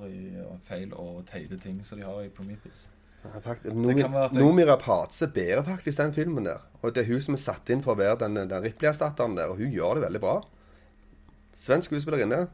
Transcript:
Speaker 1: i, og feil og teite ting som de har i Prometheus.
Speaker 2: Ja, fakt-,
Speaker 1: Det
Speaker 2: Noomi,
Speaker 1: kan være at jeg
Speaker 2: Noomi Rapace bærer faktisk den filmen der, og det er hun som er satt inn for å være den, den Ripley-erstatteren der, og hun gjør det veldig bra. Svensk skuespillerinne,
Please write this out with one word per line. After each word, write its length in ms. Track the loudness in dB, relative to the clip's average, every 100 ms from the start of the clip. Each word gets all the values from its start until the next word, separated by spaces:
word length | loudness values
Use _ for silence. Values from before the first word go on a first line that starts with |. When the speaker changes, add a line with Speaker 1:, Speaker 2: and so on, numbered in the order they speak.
| -12
Speaker 1:
i, 340 | -12 -12 -12
og 200 | -12 -14
feil 300 | -12 -10 -10
og 320 | -12 -12 -12 -14
teite 320 | -14 -12 -12
ting 220 | -10 -10
som 140 | -10 -12
de 60 |
har 160 | -10 -10
i 60 | -10
Prometheus. 640 | -12 -14 -14 -16 -18 -20 -20 _ _
Speaker 2:
Ja, 160 | -16 -12
fakt-, 240 | -10 -8
Speaker 1:
Det 100 | -6
Speaker 2:
Noomi, 280 | 0 4 4
Speaker 1:
kan 100 | 4
være 120 | 2 2
at 60 |
jeg 80 | 6
Speaker 2:
Noomi 200 | 6 8
Rapace 640 | 8 6 4 0 0 -2 -2
bærer 360 | 0 2 2
faktisk 320 | 0 -4 -4 0
den 140 | 0
filmen 320 | 0 -2 -2
der, 160 | -4 -6 -12 -6
og 120 | -2
det 80 | 0
er 100 | 2
hun 80 | 0
som 140 | 0
er 40 | -2
satt 300 | -2 -4 -2
inn 120 | 0
for 120 | 2
å 40 | 2
være 200 | 4 2
den, 160 | 0
den 280 | -2 -2 -4
Ripley-erstatteren 720 | -4 0 0 2 -2 0 -2 0
der, 120 | -2
og 60 | -2
hun 140 | -2
gjør 220 | 0 0
det 80 | 0
veldig 160 | 0 -2
bra. 220 | 0 0 -2 -20 -20 -20 -20 _ -20 -20 -20 -20 _ -6
Svensk 340 | 2 2 2
skuespillerinne, 580 | -4 -2 0 0 0 -2